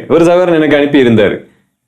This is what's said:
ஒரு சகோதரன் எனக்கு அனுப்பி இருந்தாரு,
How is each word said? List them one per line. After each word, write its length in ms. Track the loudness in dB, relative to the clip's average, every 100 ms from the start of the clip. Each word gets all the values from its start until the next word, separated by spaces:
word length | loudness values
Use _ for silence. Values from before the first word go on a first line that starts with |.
| -2
ஒரு 160 | 0
சகோதரன் 300 | 2 0 0
எனக்கு 220 | 0 0 0
அனுப்பி 260 | 0 0
இருந்தாரு, 420 | 2 2 0 -4 -14 _ _ _